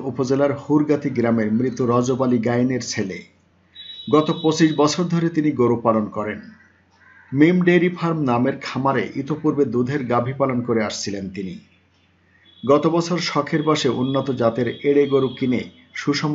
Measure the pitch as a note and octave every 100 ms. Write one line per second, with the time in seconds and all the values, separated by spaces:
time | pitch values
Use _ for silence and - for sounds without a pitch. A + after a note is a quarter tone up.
0 | C3 B2 B2 C3+ C#3+ B2+ - D3 D3+ D3
1 | C#3 A#2 A#2 A#2 G#2+ A2 B2+ A2+ B2 A#2+
2 | B2 B2+ B2+ A#2+ A#2 A#2+ B2+ B2 - A#2
3 | G2 E2+ - _ _ _ _ - - -
4 | - D3+ D3+ D#3 D#3 D#3 D#3 C#3+ D3 F3+
5 | F3 E3+ E3 E3 D3+ B2 A#2 A2+ A#2 A2
6 | G#2 G#2+ G#2+ G2 - - _ _ _ _
7 | _ - - C3+ D#3+ F3+ F3 F3 F3 F3+
8 | E3 D#3+ C3 A#2+ B2+ C3+ - C3 C3+ B2+
9 | G2 C3+ C#3 D3+ D3+ C3+ B2+ B2 B2 C#3+
10 | A#2+ A#2+ B2 C3+ C3+ B2 A#2+ A2+ G#2 -
11 | G#2 G2 F#2+ G2 F#2 E2 _ _ _ _
12 | _ _ _ _ _ - A#2 D3 D#3+ E3+
13 | E3 F3 - D3 C#3+ D#3+ D3+ D3 C3 A#2
14 | C3 C3+ C3+ B2 A#2 A2+ A#2+ - C#3+ C#3+
15 | C#3+ C#3 C3 A#2+ B2+ A2+ F2 - _ -
16 | - C#3+ D3+